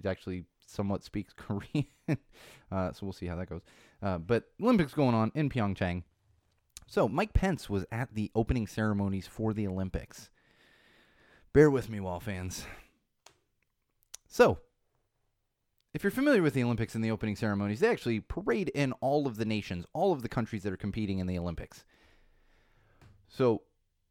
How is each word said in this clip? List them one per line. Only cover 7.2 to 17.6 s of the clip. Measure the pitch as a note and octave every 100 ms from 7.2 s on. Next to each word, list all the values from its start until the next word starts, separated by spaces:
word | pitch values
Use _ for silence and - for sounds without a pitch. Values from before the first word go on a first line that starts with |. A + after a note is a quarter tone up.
| G#3+
Pence | - F#3+ D3+ -
was | G2+ -
at | A#2 - G#2+
the | G#2
opening | A2 A#2 B2+ G#2
ceremonies | - A2 G2+ G2 F#2+ -
for | - A2
the | G#2+ G2+
Olympics. | F#2 F#2+ - - - - _ _ _ _ _ _ _ _ _ _ - -
Bear | C#3 D3+
with | C3+ G#2+
me, | G#2+
Wall | F#2+ F2
fans. | G#2+ F#2 F2+ - - - - _ _ _ - _ _ _ _ _ _ _ _ - _
So, | - C#3+ F#2 - _ _ _ _ _ _ _ _ _ _ _ _
if | -
you're | G3
familiar | A3 D4 A#3
with | D#3
the | B2+
Olympics | A#2+ A2 A2+ A2+
and |
the | A2+
opening | A2 A2 G2
ceremonies, | A2 G2+